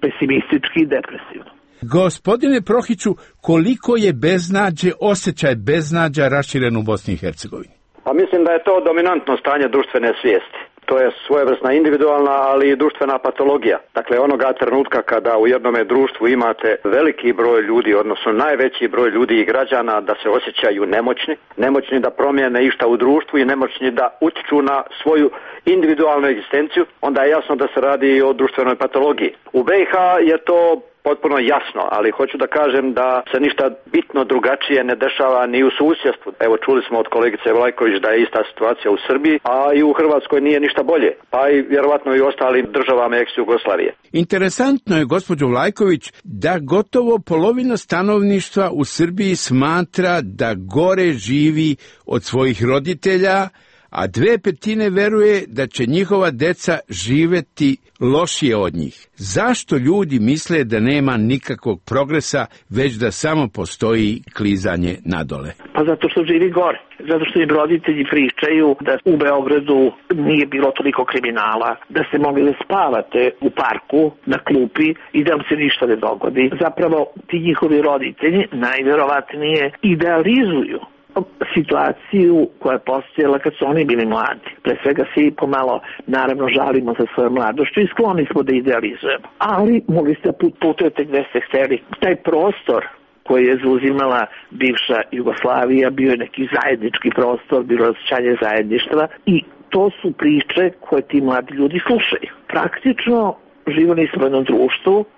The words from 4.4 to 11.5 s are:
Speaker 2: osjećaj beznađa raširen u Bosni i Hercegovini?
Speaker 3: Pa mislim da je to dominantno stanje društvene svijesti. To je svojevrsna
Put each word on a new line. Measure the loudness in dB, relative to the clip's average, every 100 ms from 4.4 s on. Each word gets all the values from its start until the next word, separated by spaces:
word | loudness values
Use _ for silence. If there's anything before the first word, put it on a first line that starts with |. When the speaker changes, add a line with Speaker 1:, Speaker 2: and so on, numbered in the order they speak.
| 0 0 0 0 -2 0
Speaker 2:
osjećaj | 0 0 -2 -2 -2 -2
beznađa | 0 -2 0 -2 0 0 0
raširen | 0 -2 -2 0 0
u |
Bosni | -2 -4 -4
i | -6
Hercegovini? | -6 -8 -14 -14 -16 _ _ _
Speaker 3:
Pa | -2
mislim | 0 2 2
da | 2
je | 2
to | 2 2 2
dominantno | 2 0 0 -2 -4
stanje | 0 0 0
društvene | 0 0 0 -2 0
svijesti. | 0 0 -2 -20 -20 _ -4
To | 0
je | 0 -2 -2
svojevrsna | 0 2